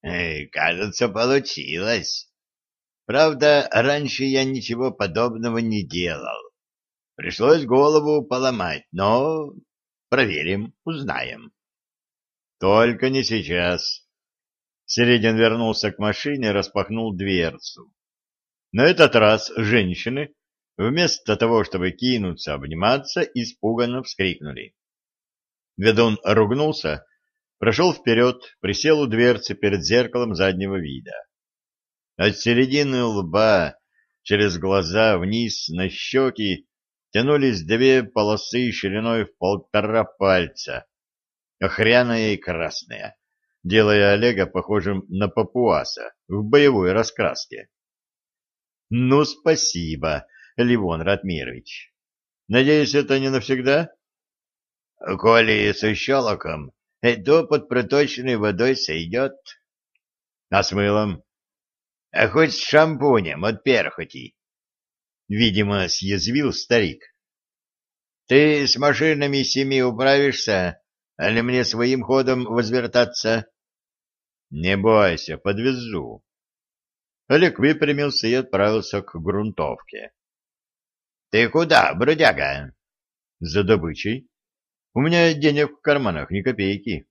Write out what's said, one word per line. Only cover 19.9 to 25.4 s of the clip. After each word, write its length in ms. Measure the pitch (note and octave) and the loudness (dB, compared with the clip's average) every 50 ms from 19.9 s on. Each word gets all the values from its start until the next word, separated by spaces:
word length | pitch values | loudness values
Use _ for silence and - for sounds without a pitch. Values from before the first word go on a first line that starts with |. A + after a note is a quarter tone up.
| F2 - - A#2 B2+ C#3 D3+ C#3 _ _ _ _ _ _ _ _ _ | -4 -6 -6 -6 -6 -6 -8 -8 _ _ _ _ _ _ _ _ _
вместо 600 | - G2 A#2 C#3 E3 F3 D#3+ - - _ - A2 | -4 -4 -2 0 0 0 0 -2 -4 _ -4 -2
того, 260 | A#2+ A#2 A2+ A#2 A2 G2 | 0 0 2 2 0 0
чтобы 260 | - - F#2 F2+ F#2 | -2 -4 -4 -4 -4
кинуться 640 | F2 _ B2 B2+ B2+ A#2 G2+ F2+ E2 - - - D2 | -4 _ -4 -2 -2 -2 -2 -4 -6 -8 -8 -8 -8
обниматься, 680 | C#2 C2+ C#2+ D#2+ E2 F#2+ A2 C3 C#3+ C#3 - - - | -8 -8 -10 -6 -2 0 0 0 0 -4 -6 -4 -4
испуганно 800 | - - _ B2 A#2 A2 - _ - G#2+ A#2 A#2 A#2+ A#2+ B2 C3 | -4 -4 _ -8 -8 -8 -10 _ -4 -4 -2 -2 -2 -4 -4 -8
вскрикнули. 720 | - - - - F#2+ F#2 E2 - D2+ C#2+ C2 A1+ G1+ - _ _ _ _ _ _ _ _ _ _ _ _ _ _ | -10 -12 -6 -4 -4 -4 -4 -6 -12 -14 -14 -14 -16 -18 _ _ _ _ _ _ _ _ _ _ _ _ _ _